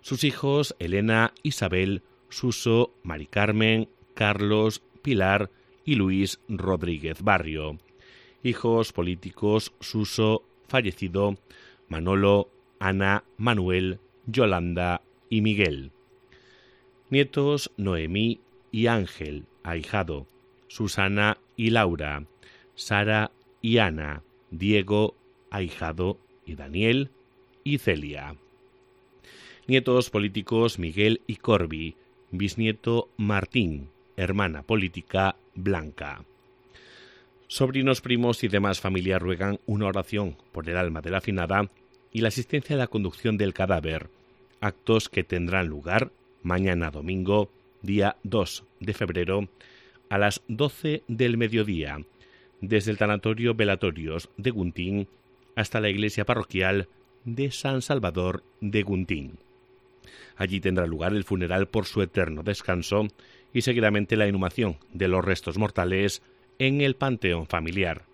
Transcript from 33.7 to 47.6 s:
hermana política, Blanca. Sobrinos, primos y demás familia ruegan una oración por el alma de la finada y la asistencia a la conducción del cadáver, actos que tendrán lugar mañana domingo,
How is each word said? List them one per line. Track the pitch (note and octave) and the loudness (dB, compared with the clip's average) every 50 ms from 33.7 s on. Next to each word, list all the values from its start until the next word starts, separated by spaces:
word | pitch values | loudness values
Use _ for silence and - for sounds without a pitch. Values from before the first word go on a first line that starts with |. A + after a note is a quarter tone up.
| D2+ C#2+ C#2 D#2 _ _ _ _ _ - | -2 -6 -10 -14 _ _ _ _ _ -4
hermana | F#2 F2+ F#2+ G2+ G2+ F2+ D#2+ D2 C#2+ | -2 -2 0 0 0 0 -2 -6 -4
política, | - A2 A2 G2 F2+ - F2+ E2+ _ - F#2+ F#2+ F#2+ - - _ _ _ | -2 0 0 0 -2 -6 -10 -16 _ 0 2 2 2 0 -4 _ _ _
Blanca. | F2 F#2 G2 G2 E2+ D#2 D#2 D2 - D#2+ D2 C#2+ - - _ - _ _ _ _ _ _ _ _ - - - - - - - - - - _ _ _ _ _ | -4 -2 -2 -2 -2 -4 -8 -12 -12 -12 -10 -12 -12 -16 _ -20 _ _ _ _ _ _ _ _ -20 -20 -20 -20 -20 -20 -20 -20 -20 -20 _ _ _ _ _
Sobrinos, | - - C3+ C3 C3 C3+ C3 C3+ C3 - | -2 0 0 2 2 2 2 2 2 0
primos | - B2+ B2 A#2 A#2+ A#2+ A#2 - - | 2 0 2 2 4 2 0 0 0
y | G#2+ | 0
demás | F#2+ G2+ G2 G2+ F#2+ - | 2 2 2 2 0 0
familia | - F#2+ F#2+ F#2 F2+ F#2+ F#2+ F#2 | -2 -2 -2 0 0 2 0 0
ruegan | F2 F2+ F#2 E2+ F#2+ G2 G2+ - - - | 0 0 -2 -2 -2 -2 -2 -4 -4 -2
una | G#2+ G#2 G#2+ | -2 0 0
oración | G2 F#2 G2 F#2 - - G#2 G2+ F#2 D#2 - - _ | 0 0 -2 -4 -2 -2 -2 -2 -2 -6 -10 -18 _
por | _ E2 D#2 E2 | _ -8 -6 -2
el | E2+ | 0
alma | F2+ F2+ F2 D#2+ D#2 | 0 0 0 -2 -6
de | D2 E2 | -6 -4
la | F#2 F#2+ | -4 -2
finada | - - G2+ F#2+ F2 E2 F#2+ G2 G#2 G2 _ _ _ _ _ - _ _ _ | -2 -2 -2 -2 0 0 2 0 0 0 _ _ _ _ _ -20 _ _ _
y | A2+ | 0
la | A2+ - | 0 0
asistencia | - B2+ A#2 _ - D3 C3 - D3 | 0 -2 -6 _ -4 -4 -2 -2 -2
a | C#3 | -2
la | B2+ | -2
conducción | A#2 - A2 G2+ - - - - A#2 G#2+ G2+ | -2 -2 -2 -2 -2 -6 -2 -2 -2 0 2
del | G#2 G2 F#2 | 0 -2 0
cadáver, | - F#2 F#2 F#2+ E2+ D2+ D#2+ D#2+ D#2+ D#2 - - _ - _ - _ - _ _ _ | -2 0 0 0 0 0 -4 -4 -6 -8 -10 -20 _ -20 _ -20 _ -20 _ _ _
actos | - G#2 F#2+ - _ - A2+ A2 G#2+ - | -4 -4 -4 -4 _ 2 2 2 2 0
que | - - F2 | -4 -4 -2
tendrán | _ - F2+ F2 E2+ F#2 F#2+ F2+ | _ -2 -2 -2 0 0 0 0
lugar | E2 D2+ C#2+ C#2+ E2 F2+ A2 - B2+ - _ _ _ _ _ - | 0 -4 -8 -6 0 0 0 0 -2 -8 _ _ _ _ _ -4
mañana | F2+ F2+ F2+ F#2+ F#2+ F2+ F2 E2+ D#2 | -2 0 2 2 2 2 0 0 -4
domingo, | C#2+ D2+ D2+ E2+ F#2 F#2+ F#2 F#2 G2+ G#2+ G2+ F#2+ _ _ | -6 -8 -8 -6 -4 -4 0 2 2 2 2 0 _ _